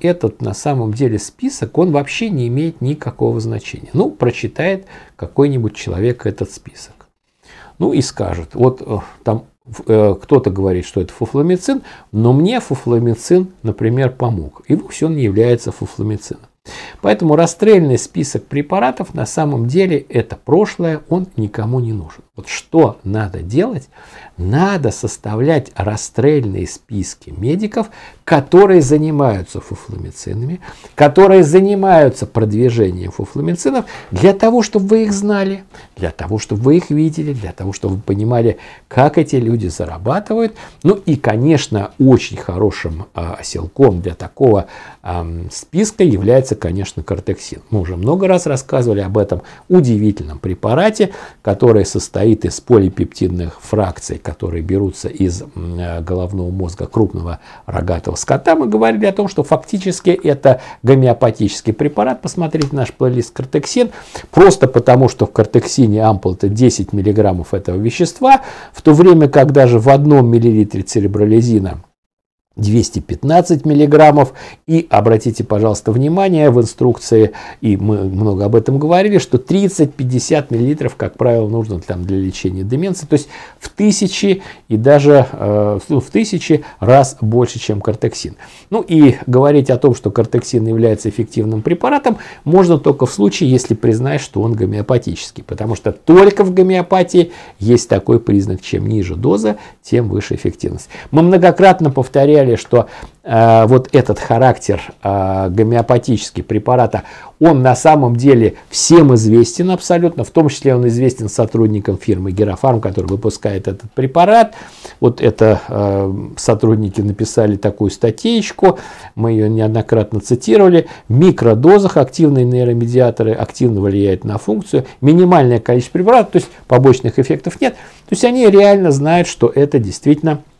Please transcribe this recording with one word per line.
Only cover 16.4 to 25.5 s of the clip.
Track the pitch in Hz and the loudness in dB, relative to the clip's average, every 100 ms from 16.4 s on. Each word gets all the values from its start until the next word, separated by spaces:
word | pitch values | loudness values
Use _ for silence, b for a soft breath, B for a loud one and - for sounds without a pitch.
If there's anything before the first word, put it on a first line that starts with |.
| _ _ B B B B | _ _ B B B B
Поэтому | 196 208 165 151 | -2 0 2 2
расстрельный | 165 - 208 196 147 120 | 2 2 4 4 4 0
список | - 175 143 113 | -4 -8 -6 -8
препаратов | - 139 143 190 247 254 - | -6 -8 -4 -2 -2 -4 -10
на | - 113 | -8 -6
самом | - 151 127 117 | -4 -4 -2 -2
деле | 170 185 147 | 0 0 -2
это | - 123 - - | -2 -4 -4 -10
прошлое, | - 165 196 - 165 156 - | 0 0 0 -2 -6 -6 -4
он | 175 185 - | -6 -4 -6
никому | 104 113 110 127 | -6 -6 -4 -4
не | 113 | -4
нужен. | 107 80 - _ - | -8 -12 -20 _ -20
Вот | - | -16
что | - - 165 123 - 95 | -16 -2 2 2 0 -6
надо | 107 101 87 | -6 -6 -8
делать? | 87 131 240 165 - B B B B - | -4 -4 -2 -6 -12 B B B B -8
Надо | 90 131 190 190 123 | -4 0 0 -2 -4
составлять | - 110 - 107 107 143 | -6 -10 -10 -8 -4 -2